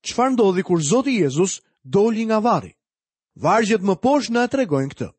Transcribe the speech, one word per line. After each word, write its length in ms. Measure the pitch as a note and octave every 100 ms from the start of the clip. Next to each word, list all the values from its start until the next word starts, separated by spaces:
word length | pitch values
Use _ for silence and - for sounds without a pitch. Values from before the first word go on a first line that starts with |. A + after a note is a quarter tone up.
Çfarë 300 | - - B3+
ndodhi 300 | B3 G3+ F#3
kur 200 | F3+ F3
Zoti 360 | D3 A#3 C#4 A#3+
Jezus 400 | C#3+ C3+ F#3+ - _ _
doli 420 | C3 F#3+ A3 A3
nga 140 | A3+ A3
varri? 380 | A3+ F#3+ F2 _ _ _ _ _ _
Vargjet 460 | - D3 G#3+ G#3+ A3
më 140 | G3 F#3
poshtë 280 | B3+ C#4+ A3+
na 140 | A#3
e 40 | A#3+
tregojnë 420 | C4+ A#3 C#3 C3+
këtë. 160 | - A2